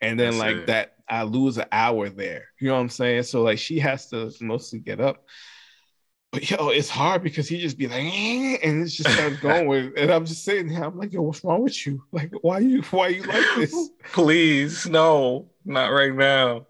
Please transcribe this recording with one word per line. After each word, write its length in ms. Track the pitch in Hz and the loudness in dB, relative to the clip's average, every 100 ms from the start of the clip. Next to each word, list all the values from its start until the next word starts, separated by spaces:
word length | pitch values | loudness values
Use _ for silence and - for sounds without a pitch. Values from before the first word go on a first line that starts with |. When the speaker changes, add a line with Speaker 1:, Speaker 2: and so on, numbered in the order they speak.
Speaker 1:
And 180 | 110 117 | -4 0
then, 180 | 120 113 | 0 0
Speaker 2:
That's 0 | |
Speaker 1:
like, 280 | 110 110 104 | -2 -2 -2
Speaker 2:
it. 0 | |
Speaker 1:
that, 300 | 113 - _ - | -2 -2 _ -8
I 160 | 113 | -4
lose 340 | 110 120 135 113 | -2 0 0 -2
an 100 | - | -2
hour 380 | 107 117 113 101 | 0 2 0 -2
there. 400 | 95 95 73 - - | -6 -8 -10 -14 -6
You 80 | 135 | -2
know 80 | 131 | 0
what 60 | |
I'm 80 | 123 | -2
saying? 340 | - 123 120 | -2 0 0
So, 180 | 120 123 | 0 0
like, 180 | 113 107 | 2 0
she 200 | - 160 | -2 -2
has 300 | 143 135 - | 0 -2 -6
to 200 | 117 110 - | -8 -8 -10
mostly 380 | 113 117 - 113 | -8 -8 -8 -12
get 200 | 104 101 | -8 -2
up. 260 | 135 - _ - - - - _ _ _ _ _ _ | -2 -2 _ -20 -20 -20 -20 _ _ _ _ _ _
But, 180 | 143 139 | -8 -4
yo, 200 | 185 147 | -2 0
it's 200 | 131 143 | 0 0
hard 320 | - 156 196 | 0 0 0
because 240 | 175 151 147 | -2 -4 -4
he 120 | 170 | -4
just 180 | 170 135 | -4 -4
be 100 | 131 | -6
like, 140 | 123 | -4
"Eh," 540 | 156 196 214 247 269 262 | -4 -4 -4 -2 -2 -2
and 180 | 160 151 | 0 0
it 60 | 170 | -2
just 240 | - 156 | -2 0
starts 260 | - 151 139 | 2 0 -2
Speaker 2:
<laughs> 0 | |
Speaker 1:
going 300 | 143 165 151 | 0 2 2
with, 260 | 139 131 147 | 0 0 0
and 160 | 147 | 2
I'm 140 | 165 165 | 2 0
just 180 | 160 | -6
sitting 240 | - 202 165 | -2 -2 -2
here, 160 | 170 | -4
I'm 140 | 156 175 | -6 -8
like, 160 | 202 | -8
"Yo, 80 | 180 | -4
what's 220 | 156 156 | -4 -2
wrong 180 | 185 175 | 0 2
with 240 | 262 - 143 | 0 -2 -6
you? 180 | 139 - | -8 -6
Like, 200 | 170 151 - | -6 -6 -2
why 180 | 170 185 | 0 4
you, 220 | 254 262 | 4 2
why 260 | - 185 180 | 2 0 2
you 140 | 180 | 0
like 300 | 190 214 - | -2 2 2
this?" 380 | 240 156 339 311 _ | 2 0 -2 -6 _
Speaker 2:
<laughs> 140 | - | -4
Please, 760 | - 156 165 160 139 147 165 180 | 2 4 6 4 4 0 -4 0
no, 600 | 160 160 151 127 127 - _ - | 4 6 6 4 0 -8 _ -4
not 220 | 135 127 | -2 2
right 260 | 139 139 | 2 2
now. 540 | 131 139 135 127 117 | 4 4 4 2 0